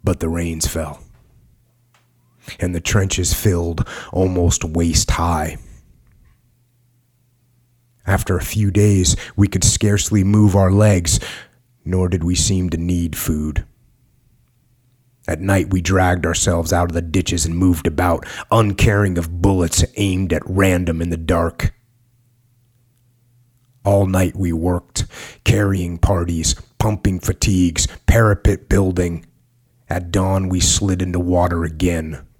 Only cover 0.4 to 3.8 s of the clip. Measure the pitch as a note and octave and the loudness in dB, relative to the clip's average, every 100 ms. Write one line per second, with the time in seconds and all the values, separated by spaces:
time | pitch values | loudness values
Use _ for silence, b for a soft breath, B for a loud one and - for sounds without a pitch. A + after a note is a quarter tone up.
0.4 | E2 D#2+ - - D2+ C#2+ - - _ _ | -4 -4 -4 -4 -8 -12 -20 -20 _ _
1.4 | _ _ _ _ _ _ _ _ _ _ | _ _ _ _ _ _ _ _ _ _
2.4 | B B F2+ F2 - G#2 F#2+ - F2 - | B B -6 -4 0 0 0 -2 -2 0
3.4 | A2 F2+ E2+ E2 | 0 0 -2 -4